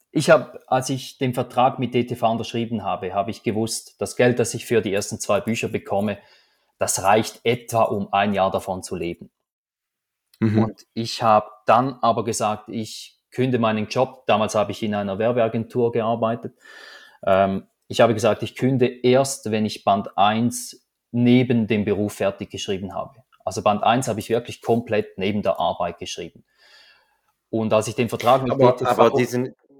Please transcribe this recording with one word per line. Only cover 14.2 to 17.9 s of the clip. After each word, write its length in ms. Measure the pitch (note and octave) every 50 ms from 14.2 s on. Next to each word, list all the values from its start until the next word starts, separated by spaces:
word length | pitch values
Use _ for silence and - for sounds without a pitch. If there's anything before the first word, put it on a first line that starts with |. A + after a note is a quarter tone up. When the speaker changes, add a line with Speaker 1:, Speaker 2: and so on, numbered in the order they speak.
| _
Speaker 1:
Damals 280 | - G#2+ G#2 A2 G#2 -
hab 140 | G#2+ G2+ G#2
ich 120 | G2+ - A2+
in 120 | G#2 G#2
einer 240 | G#2 G2+ G2 F#2+ G2
Werbeagentur 720 | G#2+ A#2+ B2 B2 A2 A2+ - A2+ A2 - - B2 A#2 A#2
gearbeitet. 680 | A#2 A#2+ G#2+ A2+ A#2 A2+ A#2 A2 A#2 A#2 - A#2 _ _ _ - - - - - - - - - _ - -
Ähm, 420 | F#2+ F#2+ F#2+ G2 F#2+ F#2+ F#2+ - _ _ _ _
ich 100 | -